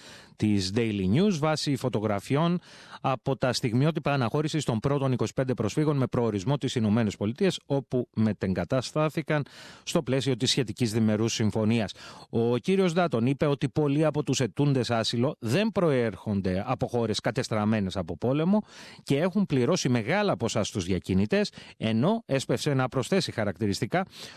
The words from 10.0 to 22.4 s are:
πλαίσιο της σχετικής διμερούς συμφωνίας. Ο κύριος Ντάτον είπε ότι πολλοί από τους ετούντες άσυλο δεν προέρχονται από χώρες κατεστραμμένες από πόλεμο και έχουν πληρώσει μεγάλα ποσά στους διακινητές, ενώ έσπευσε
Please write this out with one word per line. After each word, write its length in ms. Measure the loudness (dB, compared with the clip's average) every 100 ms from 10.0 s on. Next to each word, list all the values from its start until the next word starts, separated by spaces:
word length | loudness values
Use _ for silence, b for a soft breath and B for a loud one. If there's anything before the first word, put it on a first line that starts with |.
πλαίσιο 320 | 0 0 0 0
της 140 | 0
σχετικής 420 | 0 -2 -2 0
διμερούς 420 | 2 2 2 0
συμφωνίας. 580 | 0 0 2 2 2 0 -8 B B B
Ο 280 | 0 2 0
κύριος 360 | 2 2 2
Ντάτον 320 | 2 2 2 2
είπε 200 | 2 0
ότι 240 | 0 0
πολλοί 360 | 0 2 2 2
από 180 | 0
τους 160 | 0 0
ετούντες 520 | 0 2 2 2 2
άσυλο 440 | 0 0 0 0 -2
δεν 320 | -2 0 0
προέρχονται 920 | 0 2 2 0 -2 -4 -2 0 -2 -2
από 200 | -2 -2
χώρες 320 | 0 0 -2
κατεστραμμένες 800 | -2 -2 -2 0 2 0 0 -4
από 200 | -6 -4
πόλεμο 440 | -2 0 2 2 0 B B B
και 140 | -2 0
έχουν 280 | 2 0 2
πληρώσει 440 | 2 2 2 2
μεγάλα 480 | 0 0 0 0 0
ποσά 260 | -2 0
στους 220 | -2 -2 -2
διακινητές, 640 | -2 0 0 2 2 0 -6 B B
ενώ 460 | -2 2 2 0 -2
έσπευσε 480 | -4